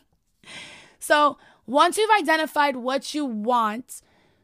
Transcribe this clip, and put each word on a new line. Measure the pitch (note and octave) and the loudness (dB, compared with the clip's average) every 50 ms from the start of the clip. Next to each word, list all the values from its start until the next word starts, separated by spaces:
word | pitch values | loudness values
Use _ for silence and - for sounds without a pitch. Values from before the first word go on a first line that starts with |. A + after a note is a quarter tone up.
| _ _ _ _ _ _ _ _ _ - - - - - - - - - _ - | _ _ _ _ _ _ _ _ _ -20 -20 -18 -18 -20 -20 -20 -20 -20 _ -6
So, | - - D#4 D4 D4 - - - _ _ _ _ _ | 0 2 4 4 4 2 0 -4 _ _ _ _ _
once | - A#3+ D4 D#4+ F4+ - | 0 2 4 4 4 2
you've | G4+ A4 G#4+ | 0 2 2
identified | A4 G#4 D4+ D4+ D#4+ D#4+ D#4 - - D4+ D4 C#4+ B3+ | 2 2 2 2 0 0 0 -2 0 0 0 0 0
what | B3+ A#3 B3+ C4+ C#4 - - - | -4 -4 -4 -4 -4 -6 -6 -8
you | D4+ D4 | -6 -6
want | C4 A3+ G#3 G#3 A#3+ B3 A#3 A3 G#3+ G#3+ B3 - - - - _ _ _ _ _ _ _ _ | -6 -6 -4 -2 0 0 0 0 -2 -4 -6 -10 -14 -18 -20 _ _ _ _ _ _ _ _